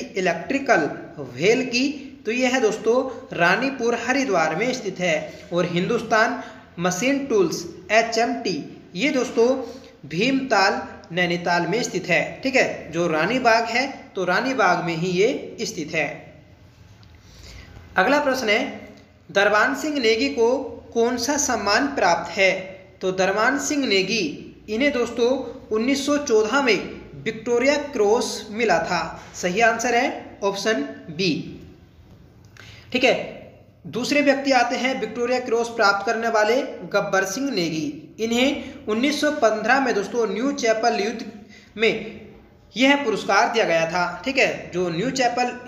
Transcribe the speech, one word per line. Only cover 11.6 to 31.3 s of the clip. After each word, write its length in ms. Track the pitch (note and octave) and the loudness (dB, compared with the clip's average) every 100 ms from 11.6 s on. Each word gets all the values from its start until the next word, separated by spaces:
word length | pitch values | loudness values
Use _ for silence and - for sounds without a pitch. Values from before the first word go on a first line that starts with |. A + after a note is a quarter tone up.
| E3 | 0
में 160 | A3 | -2
स्थित 240 | - F3+ F3+ | -2 -4 0
है। 320 | D#3+ C#3 - | 2 0 -4
ठीक 140 | C4 B3+ | 0 2
है, 360 | D3 - - | 2 -2 -6
जो 140 | D#3+ E3+ | -2 0
रानी 300 | D#3 F3 B3+ | 0 2 2
बाग 240 | A#3+ A3+ A3+ | 4 4 4
है 200 | A#3 C4+ - - | 0 -2 -6 -10
तो 100 | G3 | -4
रानी 300 | F3+ F#3+ C4 | 0 0 0
बाग 300 | B3+ F#3+ E3 | 2 2 2
में 100 | E3 D#3+ | 0 -2
ही 120 | F#3 | 0
ये 460 | F3+ A3+ D4 - - | 2 2 0 -6 -8
स्थित 320 | A3 F3 D3 | -8 -8 -4
है। 120 | D#3+ C#3 - - - - - - - - - - - - - - - - - - - | -2 -4 -6 -16 -20 -20 -20 -20 -20 -20 -20 -20 -20 -20 -20 -20 -20 -20 -20 -4 0
अगला 240 | G#3 D4 | 4 4
प्रश्न 280 | C#4+ B3+ G#3+ | 2 0 2
है, 420 | A3 C#4 - - - - _ - | 0 0 -8 -16 -20 -20 _ -4
दरबान 440 | G3 G3+ G#3 B3 | 2 4 4 2
सिंह 240 | C4+ D#4 D4 | 0 -4 0
नेगी 280 | A3+ A3+ C#4 | 2 2 0
को 260 | A#3 A#3 C#4 - - - | 2 2 2 -4 -12 -6
कौन 220 | A#3 A#3+ B3+ | 0 0 0
सा 180 | C#4 C#4+ | -2 0
सम्मान 480 | - A3+ G3+ A3 C#4 | 0 0 2 2 2
प्राप्त 420 | - F#3+ E3+ - | 2 2 2 0
है? 200 | G#3 F#3+ - - - - - | 2 2 2 -6 -14 -20 -6
तो 100 | F#3 | -4
दरबान 460 | F#3 F#3 G#3 A#3 C#4 | 0 0 2 2 2
सिंह 260 | - D4 B3 | 0 -2 2
नेगी 380 | G3 F#3 A3+ D#3+ - - - - | 2 2 0 -2 -6 -14 -18 -6
इन्हें 240 | A3 C#4+ | 0 2
दोस्तों 380 | B3 A#3 A#3+ A#3+ C#4 - - - | 2 -2 0 0 0 -4 -12 -4
उन्नीस 360 | G#3+ B3 C#4 C#4+ | -2 0 0 0
सौ 100 | C#4+ | 0
चौदह 440 | D4 A3 G#3+ C4+ | 2 2 2 2
में 400 | C4 F#3+ - - - C#3+ | 2 2 -2 -12 -16 -12
विक्टोरिया 520 | A3 A3 B3 A#3+ C4+ D4 C#4+ | -10 -8 -2 2 2 2 -2
क्रॉस 580 | A#3 G#3 A#3 - - - | 0 2 2 0 -8 -8
मिला 280 | G#3+ A3+ E3 | -2 2 2
था। 200 | - E3+ D#3+ - - | 0 -2 -4 -10 -16
सही 260 | - F3+ F#3+ | -6 -2 2
आंसर 320 | A3+ A3+ B3 | 4 2 0
है 440 | A#3 D4 - - - | 0 0 -4 -12 -6
ऑप्शन 400 | G3 F#3+ A3 A3 - - - | -4 -2 0 -2 -4 -10 -10
बी। 220 | D#3 F#3 | -4 -2